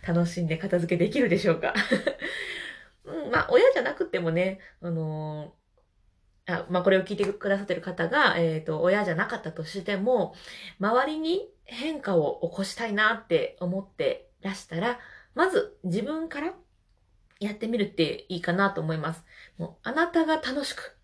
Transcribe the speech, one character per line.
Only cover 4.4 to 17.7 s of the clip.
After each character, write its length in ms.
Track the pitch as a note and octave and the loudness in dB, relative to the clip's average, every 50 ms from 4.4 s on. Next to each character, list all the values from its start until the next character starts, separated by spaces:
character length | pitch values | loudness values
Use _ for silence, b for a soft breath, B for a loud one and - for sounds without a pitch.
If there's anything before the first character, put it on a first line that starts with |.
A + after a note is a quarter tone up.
| F#3 F#3+ G3 F#3+ B B B B | 2 0 -2 -6 B B B B
あ 80 | E3+ F3 | -8 -4
の 640 | E3 D#3+ D#3+ D#3 D#3 D#3 D#3 D#3 D3+ D3+ D3 - - _ _ _ _ _ _ _ _ _ _ _ _ _ _ _ _ _ - | -4 -4 -4 -4 -4 -6 -6 -6 -8 -8 -10 -12 -16 _ _ _ _ _ _ _ _ _ _ _ _ _ _ _ _ _ -8
ー、 180 | F#3 F3 - - | -6 -4 -4 -2
あ、 20 | - | -2
ま 100 | F3+ F3+ | 0 2
あ、 40 | F3+ | 4
こ 60 | G3 | 4
れ 80 | F#3+ | 4
を 60 | F#3+ F#3 | 4 4
聞 100 | - G#3 | 0 -2
い 40 | |
て 80 | - G3+ F#3 | -2 -2 -2
く 180 | G3 - - G3+ | -2 -2 -2 -2
だ 80 | G3 | 0
さ 60 | G3 G3+ | 0 0
っ 20 | |
て 100 | - F3 | -2 -4
る 60 | E3+ | -4
方 280 | - F#3 F3 - E3+ E3 | -4 -6 -4 -2 -2 0
が、 260 | B3 D4 C#4 - F3+ | 2 4 4 4 4
え 200 | E3+ E3+ D#3+ D#3+ | 4 2 2 0
ー 60 | D#3 D#3 | -2 -4
と、 180 | - D#3 D#3 | -4 -2 0
親 240 | E3 F3+ G3 G#3 G3+ | 2 4 4 4 2
じ 60 | F#3 | 0
ゃ 40 | D#3+ | 0
な 120 | E3 A3 | -2 -2
か 100 | - A#3 | -2 -4
っ 40 | - | -6
た 100 | - E3 | -8 -8
と 120 | D#3+ - D#3 | -8 -8 -10
し 200 | - - G3 E3+ | -8 -8 -8 -4
て 140 | G#3 G3+ | -4 -2
も、 360 | F#3 G3+ B3 B3+ A3 F3 - B B B B B B B B B B | 0 2 2 2 2 2 -2 B B B B B B B B B B
周 340 | F#3+ G#3+ A#3 B3+ C#4 D4+ D#4 | 0 2 2 2 2 2 0
り 60 | D#4 | -2
に 300 | D#4+ D#4+ F4+ G4 - - - _ _ | 0 0 0 -2 -2 -6 -14 _ _
変 380 | - - A#3 C4+ D#4+ D#4 C#4+ | -16 -10 -6 -4 -4 -4 -4
化 140 | - G3+ F#3 | -2 0 2
を 240 | E3 D3 C#3+ - - - E3+ | 2 2 2 0 -2 -4 -6
起 60 | - | -4
こ 60 | - G3 | -4 -6
し 120 | F#3+ - | -6 -6
た 120 | - A#3 | -6 -4
い 60 | A3 G3+ | -2 2
な 200 | G#3 G#3+ G#3+ A3+ | 2 4 2 2
っ 140 | G#3+ - | 0 -2
て 300 | - E3+ D3+ - - - - | 0 2 2 2 0 -6 -6
思 220 | F3+ F3+ F#3 G3 | -4 -4 -4 -4
っ 140 | G3 - _ | -6 -8 _
て 340 | - D3 C3 - - - _ _ _ | -2 0 0 -2 -2 -8 _ _ _
ら 120 | - G3 F#3+ | -8 -8 -8
し 120 | - - | -8 -10
た 140 | - D#3+ E3 | -8 -6 -2
ら、 200 | G3+ A#3+ A#3+ B B B B B B B B | -2 -2 -2 B B B B B B B B
ま 140 | - F4 F#4+ | 0 2 2
ず 280 | F#4 - - - - _ - | 2 0 0 -2 -4 _ -6
自 180 | F#3 E3+ G#3+ | -2 -2 -2
分 280 | - C#4 D#4 D#4+ E4 D#4+ | -2 -2 -4 -6 -6 -6
か 120 | - C#4+ | -6 -6
ら 120 | D4+ E4+ F#4 - _ _ _ _ _ _ _ _ _ _ _ _ _ _ _ - | -6 -6 -6 -10 _ _ _ _ _ _ _ _ _ _ _ _ _ _ _ -8
や 120 | G3+ G#3 | -6 -6
っ 20 | G#3 | -6
て 120 | - A3+ | -4 -4
み 100 | A3 | -2